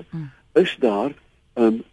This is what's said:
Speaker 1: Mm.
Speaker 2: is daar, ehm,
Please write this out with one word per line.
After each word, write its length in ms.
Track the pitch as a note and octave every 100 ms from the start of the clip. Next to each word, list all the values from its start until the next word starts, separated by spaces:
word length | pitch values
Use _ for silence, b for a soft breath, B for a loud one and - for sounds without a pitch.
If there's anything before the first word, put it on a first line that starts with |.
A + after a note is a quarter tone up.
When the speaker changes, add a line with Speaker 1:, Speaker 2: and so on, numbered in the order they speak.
| -
Speaker 1:
Mm. 180 | E3 D3 B B
Speaker 2:
is 220 | D#3 F#3 -
daar, 320 | A#2+ G2+ C3 C#3+ _ _ _ -
ehm, 200 | A2+ A2+ -